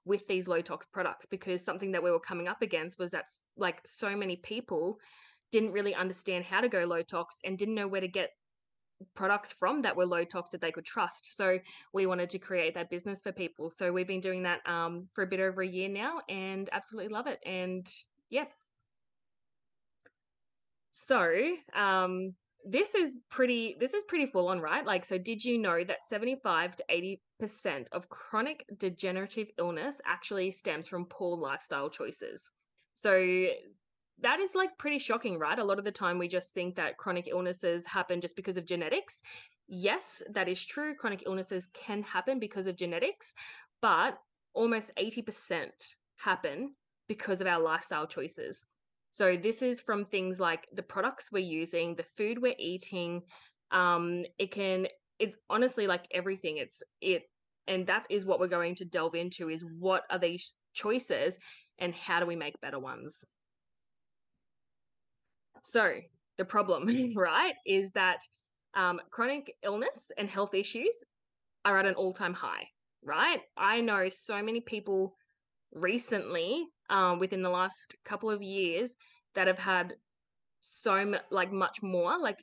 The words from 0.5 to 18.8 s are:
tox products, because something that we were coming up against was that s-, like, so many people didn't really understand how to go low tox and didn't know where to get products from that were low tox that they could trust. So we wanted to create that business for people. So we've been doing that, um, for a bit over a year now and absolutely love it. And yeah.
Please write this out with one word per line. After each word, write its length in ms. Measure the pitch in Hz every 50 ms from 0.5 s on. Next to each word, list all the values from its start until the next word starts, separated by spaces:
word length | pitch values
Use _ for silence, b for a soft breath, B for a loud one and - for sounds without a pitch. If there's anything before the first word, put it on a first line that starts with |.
| 170 170
tox 260 | 175 - 175 160 -
products, 400 | _ - 196 180 160 - - -
because 380 | - 196 185 - 190 180 175 -
something 260 | - 170 190 202 190
that 100 | 185 175
we 100 | 170 180
were 80 | 170 165
coming 260 | 170 - 190 170 170
up 160 | 180 214 -
against 380 | - - 175 160 160 180 - -
was 100 | 180 175
that 120 | 180 160 -
s-, 200 | - - - - _ _
like, 240 | - 196 180 170 - -
so 300 | - - - 226 202 202
many 220 | 208 202 190 180
people 640 | 180 - - 214 233 240 - 190 156 165 185 220 b b b b b b b b b b -
didn't 220 | - 220 220 214
really 220 | 180 208 202 202 190
understand 500 | - 185 185 180 - - 196 185 180 175
how 160 | 180 190 196
to 80 | 240 247
go 160 | 214 185 170
low 180 | 175 170 165
tox 360 | 170 - - 170 - - - -
and 160 | - 190 190 185
didn't 160 | 202 214 220
know 140 | 214 202 196
where 140 | 196 190
to 40 | 185
get 240 | 180 185 196 170 - - _ _ _ _ _ _ _ _ _ _ _ _ - 190 _ -
products 380 | - 190 190 202 202 202 -
from 300 | - - 185 190 277 302
that 140 | 240 190 -
were 100 | 180 180
low 180 | 180 175 170 175
tox 260 | 175 - 180 175 -
that 100 | - 170
they 100 | - 165
could 140 | 165 170 -
trust. 500 | - - 233 185 - - - - - -
So 240 | - 202 185 185 180 185 B B B B B
we 140 | B 196 190
wanted 240 | 185 180 180 175 175
to 80 | 196 180
create 360 | - - 190 175 160 160 170
that 160 | 180 170 -
business 320 | 175 175 180 208 196 190
for 100 | - 202
people. 380 | 185 - 180 165 - - 156 165
So 220 | - - 185 180
we've 140 | 175 185 180
been 140 | 185 190 185
doing 220 | 185 190 185 185
that, 180 | 185 175 175 - - -
um, 400 | 170 170 170 170 170 170 185 - -
for 100 | - 190
a 20 |
bit 140 | 185 190 185
over 220 | 190 190 185 190
a 40 | 185
year 220 | 190 180 185 190 196
now 320 | 196 196 220 294 339 330 - -
and 400 | 214 190 190 190 190 190 196 -
absolutely 420 | - 196 - - 214 220 180 214
love 140 | 214 214 247
it. 140 | 294 233 - -
And 460 | - 185 185 180 185 185 185 180 - - - - _ _ _ _ -
yeah. 160 | 220 269 294 277 - _ _ _ _ _